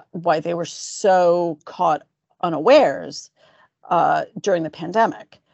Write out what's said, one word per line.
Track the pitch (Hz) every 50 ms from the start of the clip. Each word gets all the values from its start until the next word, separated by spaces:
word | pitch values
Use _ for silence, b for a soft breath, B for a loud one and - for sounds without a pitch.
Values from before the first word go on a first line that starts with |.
| - _
why | - 180 165 175 156 160
they | - 165 175
were | 170 165
so | - - - - - - - - 202 185 185 180 175 170 175 175 170 156 - _
caught | - - - 180 165 151 - - _ _ _ _ _ _ _
unawares, | - 175 160 143 156 190 202 202 240 151 135 - 85 - - - - - b b b b b b b b _ _ - -
uh, | 175 170 147 147 156 156 - - _ 190
during | - 202 185 170
the | 165 156
pandemic, | - - 165 170 175 220 226 202 - - - - _ _ _ _